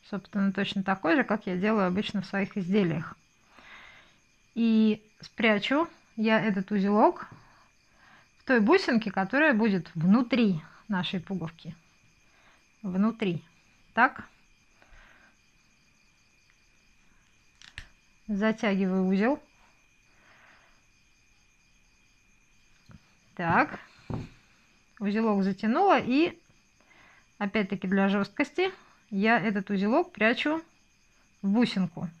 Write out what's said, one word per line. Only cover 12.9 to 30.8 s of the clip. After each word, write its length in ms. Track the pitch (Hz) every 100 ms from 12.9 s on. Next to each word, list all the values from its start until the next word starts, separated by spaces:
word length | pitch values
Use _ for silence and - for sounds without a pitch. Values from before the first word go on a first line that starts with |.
| 180 214 226 202 165 - _ _ _ _
Так. 360 | - 262 - - _ _ _ _ _ _ - - - _ _ _ _ _ _ _ _ _ _ _ _ _ _ _ _ _ _ _ _ _ _ _ _ - - - _ _ _ -
Затягиваю 800 | 202 220 220 226 196 190 190 185
узел. 360 | 190 220 302 - _ _ _ _ _ _ _ _ - - - _ _ _ _ _ _ _ _ _ _ _ _ _ _ _ _ _ _ _ _ _ _ _ - _ _ _ -
Так. 420 | 170 185 294 - - - - - - - _ _ _ _ _ -
Узелок 440 | 202 208 226 202
затянула, 560 | 190 196 220 269 392 285
и 400 | 226 262 339 - _ _ _ _ _ - - - _ _
опять-таки 480 | 202 220 202 196 190
для 200 | 196 196
жёсткости 640 | 202 202 - 285 - 370 381 - _ _
я 300 | 196 214 233
этот 300 | 202 202 196
узелок 420 | 202 202 269 359
прячу 500 | - 214 247 302 320 - _